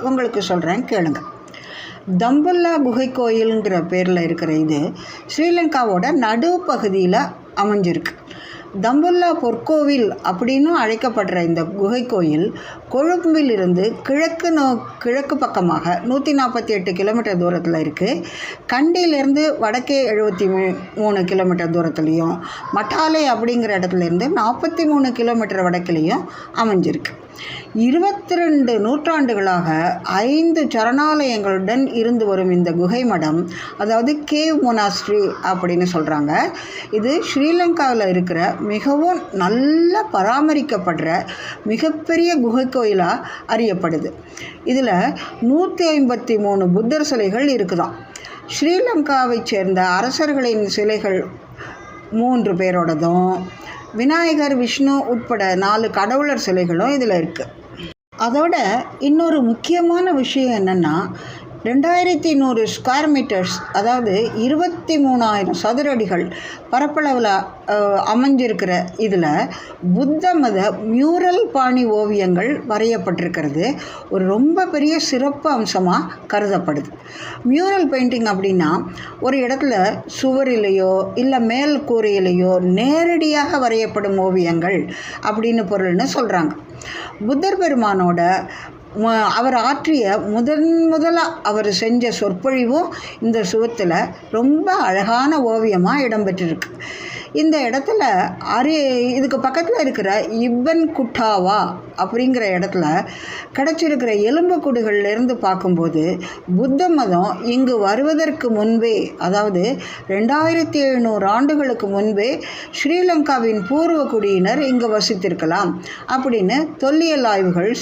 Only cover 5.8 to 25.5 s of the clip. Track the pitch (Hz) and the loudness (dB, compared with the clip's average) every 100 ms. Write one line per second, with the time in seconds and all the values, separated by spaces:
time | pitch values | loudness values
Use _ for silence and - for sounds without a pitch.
5.8 | 233 180 233 311 226 226 320 359 349 262 | 2 2 2 0 2 2 2 0 0 -2
6.8 | 208 190 180 208 285 - - - 202 208 | 0 2 2 2 0 -8 -12 -4 0 2
7.8 | 180 165 - - - - - - - 196 | 0 -2 -4 -10 -18 -20 -18 -18 -14 -4
8.8 | 220 277 339 349 349 320 247 226 - 311 | 0 2 4 4 2 0 -2 -2 0 2
9.8 | 285 277 214 - - 185 247 269 302 339 | 2 2 0 -2 -4 -2 0 2 2 2
10.8 | 220 220 254 226 196 185 170 165 165 190 | 0 0 -2 -2 -2 0 0 0 -2 -2
11.8 | 196 247 247 208 165 151 202 - - - | -2 0 -2 0 2 2 0 -4 -14 -18
12.8 | - 254 311 359 339 311 285 214 180 180 | -6 0 2 2 2 2 2 2 2 2
13.8 | 202 226 - 277 320 330 339 320 269 233 | 0 -2 -2 0 0 -2 0 2 2 0
14.8 | - - 240 254 277 294 247 - 175 170 | -6 -8 -4 -2 -2 -2 -2 0 0 0
15.8 | 170 180 233 262 294 277 254 240 226 208 | -2 -2 0 -2 0 0 0 -2 -2 -2
16.8 | 185 185 202 226 220 185 175 170 165 165 | -2 -2 0 0 -2 0 0 0 -2 -2
17.8 | 156 147 190 330 175 - - - - 247 | -2 -2 -2 -2 -6 -12 -12 -12 -4 0
18.8 | 311 349 349 294 269 277 311 - 220 240 | 2 2 2 2 2 2 2 0 0 -2
19.8 | 247 277 247 214 214 185 196 190 190 180 | 0 0 2 2 0 0 0 2 0 -2
20.8 | - - 214 202 175 196 185 175 170 170 | -8 -2 0 0 0 2 2 0 0 0
21.8 | 165 156 156 165 165 - - - - 202 | 0 0 0 2 0 -4 -8 -12 -4 -4
22.8 | 214 285 320 320 285 226 233 240 226 196 | -2 0 2 2 2 2 0 0 0 0
23.8 | 180 180 175 175 254 370 220 247 320 330 | 0 0 0 0 0 0 0 0 -2 0
24.8 | 311 294 269 240 233 233 208 | 0 2 0 0 0 0 -2